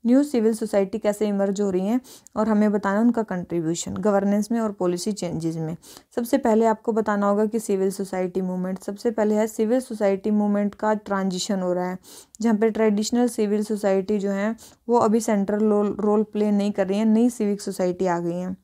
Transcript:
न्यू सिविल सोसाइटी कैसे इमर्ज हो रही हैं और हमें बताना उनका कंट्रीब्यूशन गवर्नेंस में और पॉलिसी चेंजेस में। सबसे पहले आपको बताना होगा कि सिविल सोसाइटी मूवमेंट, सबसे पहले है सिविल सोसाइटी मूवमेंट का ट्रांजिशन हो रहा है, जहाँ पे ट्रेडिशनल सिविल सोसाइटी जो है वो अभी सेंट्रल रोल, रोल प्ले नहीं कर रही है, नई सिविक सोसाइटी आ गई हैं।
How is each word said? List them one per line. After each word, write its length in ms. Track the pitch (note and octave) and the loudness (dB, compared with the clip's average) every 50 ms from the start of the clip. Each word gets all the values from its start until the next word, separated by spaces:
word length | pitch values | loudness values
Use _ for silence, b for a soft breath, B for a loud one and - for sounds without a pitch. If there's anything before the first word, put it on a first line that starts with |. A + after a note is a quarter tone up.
| - | 2
न्यू 180 | A#3 B3 C4+ D4 | 4 4 4 4
सिविल 300 | D4 - A#3+ G#3+ A3+ A#3 | 2 0 2 2 2 0
सोसाइटी 460 | G#3+ A3+ G#3+ - G3+ G3 F#3+ - A3 | 0 -4 0 0 0 0 0 -4 -2
कैसे 280 | - G#3 G#3 G#3 G#3+ | -2 -2 0 0 -2
इमर्ज 340 | G#3 G3+ G3 G3 G3 G3 G3 | 0 0 0 0 0 0 0
हो 80 | G#3 G3 | -2 0
रही 160 | F3+ F#3 F#3 | 0 0 0
हैं 160 | G3+ A#3 B3+ B B B B B B _ | 0 -2 -2 B B B B B B _
और 140 | G#3+ G#3+ G#3+ | -2 0 2
हमें 220 | G#3+ G#3 G#3 G#3+ | 2 4 4 2
बताना 280 | G3+ G#3 G#3 G3+ G3 G#3 | 2 0 0 0 0 4
उनका 240 | A3+ A#3+ A#3+ A#3 G#3+ | 2 2 2 2 -2
कंट्रीब्यूशन 720 | - F#3 F3+ F3 - E3 E3+ D#3+ D#3+ E3+ E3+ - F#3+ G3 | -2 -4 -6 -6 -4 -4 -2 -2 -2 -2 -4 -4 -8 -6
गवर्नेंस 580 | G3 F#3 G#3+ G3 G3 G3 G3+ G3+ G#3 G#3 - | -2 0 2 2 2 2 2 0 0 0 0
में 80 | A3+ A#3 | -2 -2
और 120 | A3+ G#3+ | -2 -4
पॉलिसी 400 | G3+ _ F3+ F3+ F3+ F3 F3+ A3 | -2 _ -2 0 0 -2 -2 -4
चेंजेस 440 | G#3 G#3 F#3 E3+ E3 D#3+ E3 E3 D#3+ | -4 -4 -6 -6 -6 -4 -4 -4 -4
में। 220 | E3 D#3+ D#3 E3+ B B B B B B B - | -4 -6 -6 -8 B B B B B B B -6
सबसे 220 | B3 A#3+ A#3 - | -6 -2 0 0
पहले 280 | C4 - A#3+ G#3+ A3 A3+ | 0 2 2 4 4 4
आपको 260 | A3+ A3 A3 - - | 2 2 0 -2 -2
बताना 360 | G#3+ A3+ A3 G#3+ G#3 G3+ G3+ | -2 -2 0 0 0 0 2
होगा 180 | G3+ G3+ G3+ G#3+ | 2 2 2 0
कि 140 | G#3+ A3 A3+ | 0 -2 -4
सिविल 320 | A3 - G3+ F#3+ F#3+ G3 | -2 -2 -2 0 0 -2
सोसाइटी 500 | F#3+ - G3 F#3 - F#3 F#3 F3+ F3+ F#3+ | -2 -4 -6 -6 -4 -4 -4 -2 -2 -4
मूवमेंट, 380 | F#3+ F#3 F#3 F3+ F3+ F#3 F#3 F#3 | -4 -2 -4 -4 -4 -4 -6 -6
सबसे 320 | - - G3+ G3+ - A#3+ | -8 -10 -10 -4 -4 -4
पहले 240 | A3+ - G#3+ G#3+ G#3+ | 0 0 0 2 2
है 120 | G#3 A3 | 2 0
सिविल 320 | A3 - - A3 G#3+ A#3+ C4 | -2 0 -2 0 2 0 0
सोसाइटी 520 | B3 - A3+ G#3+ G#3+ G3 G3 F#3+ - G#3+ | -2 -4 -4 0 2 2 0 0 0 0
मूवमेंट 440 | G#3 G#3 G#3 G#3 G3+ G3+ G#3 G3+ - | 0 2 2 2 0 0 0 -2 -4
का 180 | - - G#3+ G#3+ | -2 -2 0 0
ट्रांजिशन 680 | G#3 G#3 - G3+ G3 F#3+ F#3+ F3+ F#3 - - G#3 F#3+ | -2 -2 -4 -4 -2 -2 -2 -2 -4 -4 -2 -2 -2
हो 140 | F#3 F3+ F3+ | 0 -2 -2
रहा 160 | F3+ F3+ F3+ | -2 -2 -4
है, 80 | F#3 F3+ B B B B B B B _ | -6 -10 B B B B B B B _
जहाँ 140 | G#3+ A#3 A3+ | 0 0 2
पे 140 | G3+ A3+ A3+ | 2 2 0
ट्रेडिशनल 580 | G#3+ G#3+ A3 A3 G#3 G#3 G#3+ - - A#3+ B3 | 2 2 2 2 2 0 0 0 0 2 0
सिविल 360 | A#3+ A#3+ - G#3+ G3+ G#3 G#3+ G#3+ | 0 0 -2 0 0 0 -2 0
सोसाइटी 560 | - A3 G3+ G#3 G3+ F#3+ F#3+ F#3+ F#3+ G#3+ G#3 | -2 -4 -2 0 0 0 0 0 0 -2 -2
जो 120 | F#3+ G3+ | -2 -2
है 240 | G3 G3 G3+ A3 A#3+ B B B B B _ - | -2 -2 -2 -4 -4 B B B B B _ 0
वो 80 | A#3+ | 2
अभी 220 | A#3+ - - - A#3+ | 2 4 4 2 2
सेंट्रल 400 | A3 - A3 G3+ G3 F#3+ G#3 G#3 | 2 0 0 0 0 0 0 0
रोल, 380 | A3 G#3+ G#3 G#3 G#3 G#3 - - | 2 2 2 2 2 0 -2 -2
रोल 240 | G3+ G#3+ G#3 A3 G#3+ | 0 2 2 2 0
प्ले 280 | G#3+ - G#3 G#3 G#3 | 0 -2 -2 0 2
नहीं 200 | G#3 G3+ G3+ G#3 | 2 2 0 0
कर 160 | G3+ - F#3+ | 0 -2 -2
रही 120 | F#3+ G3 G#3 | 0 0 0
है, 60 | A3 | 2
नई 240 | A3 G#3+ A3 A#3+ B3 | 4 4 4 4 2
सिविक 320 | A#3+ - G#3+ G3+ G3+ G3+ | 2 0 -2 -2 -2 -2
सोसाइटी 440 | - G#3 F#3 - F#3 F3+ F3+ F3+ F#3 | -6 -8 -4 -2 -2 -2 0 0 0
आ 140 | F#3 E3+ E3+ | 0 0 0
गई 160 | E3+ E3+ E3+ | -2 -4 -4
हैं। 220 | F3+ F3+ F#3 F#3+ - | -4 -6 -8 -8 -10